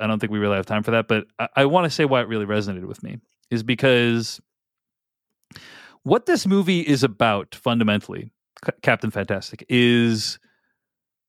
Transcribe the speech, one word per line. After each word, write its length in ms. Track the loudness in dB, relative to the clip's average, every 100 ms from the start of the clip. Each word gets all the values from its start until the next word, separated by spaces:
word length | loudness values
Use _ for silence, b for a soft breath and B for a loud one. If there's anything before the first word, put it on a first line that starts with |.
I 80 | -2
don't 100 | -2
think 140 | -2
we 60 | 0
really 160 | 0 0
have 100 | -2
time 160 | -4
for 80 | 0
that. 160 | 0 2
But 200 | -2 -2 -8
I, 100 | -4 2
I 80 | 2
wanna 220 | 4 0
say 140 | 0
why 160 | 0 0
it 80 | 0
really 180 | -4 -2
resonated 380 | -2 -2 -8 -10
with 160 | -12
me 140 | -12 -14 _ _ -8
is 120 | -6
because 800 | -2 0 4 4 4 0 -2 -10 _ _ _ _ _ _ _ _ _ _ _ B B B B B
what 240 | 0 0 2
this 200 | 0 2
movie 340 | 0 2 0
is 220 | 2 2
about, 520 | 0 2 0 0 -4
fundamentally, 760 | -6 -2 0 2 0 -4 -14 -14 _ _ -10
C-, 80 | -10 -4
Captain 280 | -2 -2 -2
Fantastic, 540 | -6 -6 -6 -8 -18 -2
is 680 | 2 4 4 2 0 -4 -10 _ _ _ _ _ _ _ _